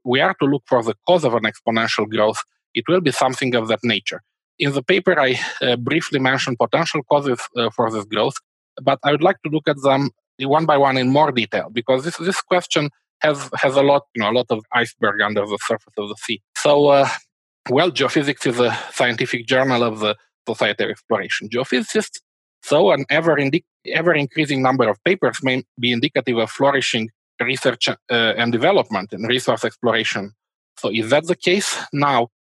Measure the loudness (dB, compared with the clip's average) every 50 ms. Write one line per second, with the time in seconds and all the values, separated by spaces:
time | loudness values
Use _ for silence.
0 | -4 -2 0 2 2 0 0 0 0 0 0 0 _ 0 0 0 0 0 -6 _
1 | 2 2 4 4 4 2 0 0 0 -2 -4 -4 -4 -2 0 0 0 -2 0 -2
2 | -2 -2 0 0 0 0 0 -2 -8 _ _ _ _ _ -8 -6 0 2 2 2
3 | 2 0 0 2 0 0 0 -2 -2 0 0 0 0 0 -2 -2 0 -2 -2 -2
4 | -4 -6 -10 -12 _ _ _ _ _ _ _ -4 -2 -2 -2 -2 0 0 0 2
5 | 2 2 2 2 2 2 0 -2 -4 -8 -6 -4 -2 0 0 0 0 -2 -2 -2
6 | -2 -2 -2 0 0 2 0 0 -2 -2 -2 -2 -2 0 0 0 0 0 -4 -4
7 | -2 0 0 2 2 0 -2 -2 -4 -8 -4 -4 -4 -2 0 0 -2 0 -2 -4
8 | -6 -2 0 0 0 0 -2 -6 _ _ _ _ _ _ -10 -4 0 0 0 0
9 | 0 0 0 2 2 2 0 0 -4 -4 -4 -2 -2 -2 -2 0 2 2 2 2
10 | 0 -4 -6 _ _ _ _ -6 -2 0 2 2 4 4 4 4 4 2 2 2
11 | 2 2 4 4 2 2 0 -2 -2 -2 -2 -4 -4 -4 -6 -4 0 0 0 0
12 | 0 -4 -8 -6 -4 -4 -4 -4 -2 -2 -2 -2 0 0 -2 -2 -2 -4 _ _
13 | _ _ _ -2 0 0 0 0 -6 -8 -4 -2 0 2 4 4 4 4 4 2
14 | 0 _ -6 -4 -2 0 0 0 0 -2 -4 -4 -4 -2 -2 -2 -2 -2 -4 -2
15 | -2 0 0 0 -2 0 0 -2 -2 -2 -4 -6 -4 -4 -4 -4 _ _ -10 -8
16 | -8 -8 -8 -10 -8 -8 -8 -8 _ _ -6 0 2 4 4 6 6 6 6 4
17 | 4 2 -2 -8 _ _ _ _ _ _ _ _ -6 -2 0 2 2 2 0 -2
18 | -2 0 0 0 0 -2 -2 -2 -2 -2 0 0 0 0 0 -4 -10 -8 -2 -2
19 | 0 0 0 -2 -4 -4 -6 -6 -4 0 0 0 2 2 2 0 0 0 -2 -2
20 | -4 -4 -4 -4 _ _ _ _ -8 -8 -4 -2 0 -2 0 -2 -4 -4 -6 -8
21 | _ -4 -2 -2 -2 -4 -6 -6 -6 -6 -4 -4 -2 -2 -2 -2 -2 -2 -2 -4
22 | -4 -4 -10 -18 _ _ _ _ _ _ _ _ -2 2 2 4 4 4 2 2
23 | 0 0 0 0 2 2 2 2 0 0 0 -2 -4 _ _ _ -10 -6 -4 0
24 | 0 2 2 2 0 -2 -2 -2 -2 0 0 0 2 2 2 2 2 2 0 0
25 | 0 -2 0 0 0 -2 -2 -2 -2 -2 -2 -2 -6 _ _ -4 -2 -2 0 0
26 | -2 -2 -2 -2 -2 0 0 0 -2 -2 -2 0 2 2 2 2 0 -2 -2 -2
27 | -4 -6 _ _ _ _ _ -6 -4 -4 -2 0 0 0 0 0 -2 -4 -4 -6
28 | _ -2 0 0 2 0 0 0 0 0 0 2 2 4 4 2 2 0 -2 -6
29 | -6 -6 -10 -6 -2 -2 -2 0 0 0 0 0 -2 -6 -4 -2 -2 0 0 0
30 | -2 -2 -4 -6 -8 -10 _ _ _ _ _ _ _ _ _ -8 -6 -4 -4 -2
31 | 0 2 2 2 2 0 -4 -2 0 0 0 0 -2 -4 -6 -8 -8 -6 -4 -2
32 | 0 2 2 2 0 -2 _ _